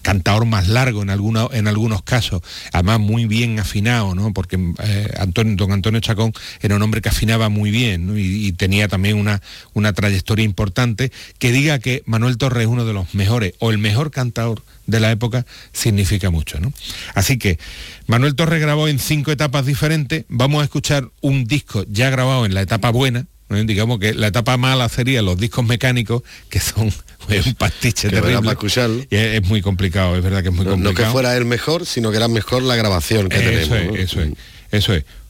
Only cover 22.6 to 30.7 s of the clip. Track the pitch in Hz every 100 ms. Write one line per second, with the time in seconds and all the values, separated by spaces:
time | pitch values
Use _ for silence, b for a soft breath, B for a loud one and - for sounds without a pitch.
22.6 | 95 110 120 117 135 120 - - - 101
23.6 | 110 101 113 113 107 - 107 107 113 127
24.6 | 127 131 117 - 123 127 98 90 113 -
25.6 | 117 120 131 123 104 120 B B B -
26.6 | - - 110 - - - - 101 127 117
27.6 | 98 - 120 - 104 98 107 123 110 104
28.6 | 104 123 120 117 135 - 110 110 92 110
29.6 | 92 92 98 95 90 90 92 98 90 87
30.6 | 95